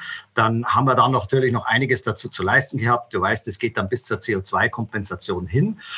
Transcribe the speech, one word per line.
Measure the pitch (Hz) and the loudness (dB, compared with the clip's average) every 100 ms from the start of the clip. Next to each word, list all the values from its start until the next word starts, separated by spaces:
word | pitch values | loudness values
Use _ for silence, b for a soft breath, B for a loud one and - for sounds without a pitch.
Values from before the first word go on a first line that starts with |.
| B B B | B B B
dann | - 113 117 | 0 2 2
haben | 120 - 135 | 2 2 4
wir | 123 | 4
da | 120 | 4
natürlich | 131 - 135 127 | 2 2 2 2
noch | 117 120 | 0 0
einiges | 117 131 123 | 0 2 0
dazu | - - - | -2 -4 -6
zu | - | -4
leisten | 95 131 139 120 | 2 2 2 0
gehabt. | 117 123 - | 2 2 0
Du | 98 | -2
weißt, | 95 110 - | 0 -2 -4
es | - | -4
geht | 113 107 | -4 -2
dann | 98 | -2
bis | - | -4
zur | - 101 | -4 -4
C | - | -2
O | 98 | -2
zwei | 95 95 117 | -2 0 0
Kompensation | - 107 110 98 90 - 90 90 | -2 -6 -6 -6 -6 -4 -4 0
hin. | 110 208 214 B | 0 0 -2 B